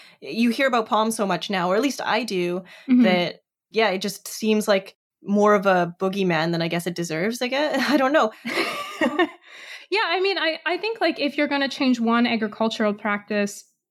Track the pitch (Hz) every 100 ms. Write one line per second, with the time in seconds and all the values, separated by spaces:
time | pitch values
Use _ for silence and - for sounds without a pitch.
0 | - _ 131 208 240 226 269 240 226 214
1 | 220 226 196 175 - 190 175 196 269 -
2 | - 220 226 190 175 180 185 - - 247
3 | 214 180 170 - _ _ _ 214 220 226
4 | 202 - - - 220 214 214 196 196 -
5 | _ _ - 208 208 208 196 185 170 175
6 | 190 196 185 160 165 170 165 170 180 175
7 | 170 160 196 240 247 262 302 262 233 277
8 | 262 302 220 - 240 294 - - - -
9 | 262 302 330 - - - - - - 403
10 | 381 370 392 349 320 320 311 359 415 453
11 | 339 - 285 294 285 285 269 - 262 240
12 | 226 233 240 226 214 - 220 - 214 208
13 | 214 202 - 208 202 - - _ _